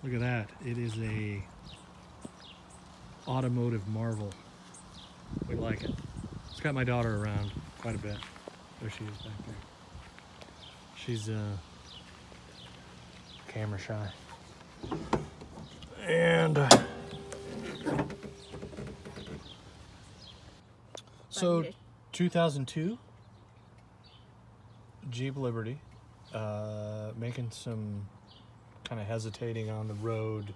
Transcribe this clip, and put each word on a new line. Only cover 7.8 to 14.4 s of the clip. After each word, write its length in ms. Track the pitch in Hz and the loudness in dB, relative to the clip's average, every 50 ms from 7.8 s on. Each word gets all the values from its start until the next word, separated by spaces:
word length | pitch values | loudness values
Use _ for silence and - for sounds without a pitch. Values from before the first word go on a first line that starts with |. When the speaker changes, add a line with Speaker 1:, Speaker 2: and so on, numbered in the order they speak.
Speaker 1:
quite 140 | - 120 107 | -4 -2 -2
a 40 | 104 | -2
bit. 180 | 113 107 104 - - - - - - - - - - - - - | -2 -4 -4 -4 -6 -10 -12 -12 -12 -12 -12 -12 -16 -16 -14 -8
There 100 | - 110 | -8 -6
she 140 | - - 110 | -6 -6 -6
is 140 | 107 104 104 | -8 -6 -8
back 280 | - 110 107 101 - | -8 -8 -8 -8 -8
there. 100 | 113 107 101 104 - - - - - - - - - - - - - - - - - - - - - - - - - - | -8 -8 -10 -10 -14 -16 -18 -18 -14 -14 -14 -14 -14 -16 -16 -18 -18 -16 -16 -16 -16 -14 -16 -16 -16 -16 -16 -18 -16 -14
She's, 340 | - - - 120 113 104 113 | -8 -2 0 0 0 0 0
uh, 280 | 110 107 107 104 101 92 82 - - - - - - - - - - - - - - - - - - - - - - - - - - - - - - - - - - - - - | 0 0 0 0 -2 -4 -6 -8 -16 -16 -16 -14 -14 -14 -14 -16 -16 -16 -16 -16 -16 -16 -16 -16 -16 -16 -16 -16 -16 -16 -16 -16 -16 -16 -16 -16 -16 -16 -16 -16 -16 -16 -14 -8
camera 300 | - 107 107 104 104 95 | -4 -2 -2 0 -2 -2
shy. 320 | - - 110 107 104 95 - - - - - - | -2 -2 -2 -2 -2 -4 -6 -8 -12 -14 -14 -16